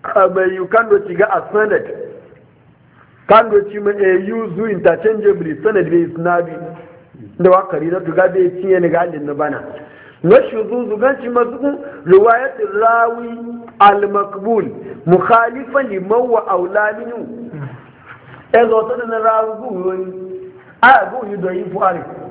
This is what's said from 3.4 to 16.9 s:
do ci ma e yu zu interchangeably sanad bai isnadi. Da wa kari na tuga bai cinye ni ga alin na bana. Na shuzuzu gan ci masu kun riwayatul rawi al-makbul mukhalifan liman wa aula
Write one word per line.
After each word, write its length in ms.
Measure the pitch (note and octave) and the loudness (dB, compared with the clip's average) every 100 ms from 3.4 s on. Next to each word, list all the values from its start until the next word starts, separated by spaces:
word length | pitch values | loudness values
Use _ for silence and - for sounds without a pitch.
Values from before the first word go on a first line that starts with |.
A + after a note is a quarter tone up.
| A3+ | 2
do 140 | G#3 G3+ | -2 -2
ci 100 | G#3 | -6
ma 120 | G3+ | -4
e 280 | G3+ F#3+ F#3 G3 | 0 0 0 -2
yu 220 | A3+ G#3+ E3+ | -6 -6 -6
zu 100 | A3 | -4
interchangeably 880 | F3+ E3 D#3+ G#3+ G#3+ G3+ F3+ E3 D3 | 0 2 2 0 2 2 0 -4 -2
sanad 260 | G#3+ G#3 D#3+ | 0 0 2
bai 120 | E3+ | 0
isnadi. 480 | E3+ E3 E3+ F3 E3 E3+ E3 - - - _ - - - | 0 -4 0 0 -2 -10 -14 -16 -20 -20 _ -20 -20 0
Da 100 | F3+ | 4
wa 180 | F#3 F#3+ | 4 2
kari 180 | D#3+ D#3+ | -6 -4
na 120 | F#3 | -4
tuga 260 | E3+ F3 F#3 | -2 0 2
bai 220 | F#3 F3+ F3+ | 2 0 0
cinye 200 | F#3+ F#3 | 0 2
ni 80 | E3+ | 2
ga 100 | E3+ | 0
alin 240 | F3 D#3 D3 | -2 -4 -8
na 80 | |
bana. 280 | C#3+ D3+ B2+ - - - - - - | -4 -4 -6 -10 -16 -18 -20 -20 -4
Na 120 | E3 A#3+ - | 4 4 4
shuzuzu 480 | A3+ G3+ B3 A3 G#3 | -6 -4 -4 -4 0
gan 180 | B3+ C4+ | 0 0
ci 80 | A#3+ | -2
masu 280 | A#3+ A#3 C4+ | -2 -2 -2
kun 180 | C#4+ D4+ - - D#3 | -4 -4 -12 -12 6
riwayatul 760 | F#3+ A3+ A#3 C4 C4 G#3 G3 | 6 8 4 0 -6 -4 2
rawi 580 | A3+ A#3 A#3 A#3 A#3+ A#3 A#3 A#3+ - - | 4 4 2 -2 -10 -10 -12 -14 -16 6
al-makbul 840 | G3+ G3+ G3+ G3+ G3+ F#3+ G3+ A3+ C3+ - - - D#3+ | 6 6 0 -2 -2 -6 0 0 0 -8 -14 -8 2
mukhalifan 840 | F3+ - A3+ A#3 B3 B3 C#4 B3+ | 2 6 4 4 -4 -4 -2 -2
liman 380 | F#3+ F#3 A3+ B3+ | -6 0 0 2
wa 140 | A3+ G3 | 0 0
aula 440 | F#3 F#3 G#3 G#3+ | -2 0 0 0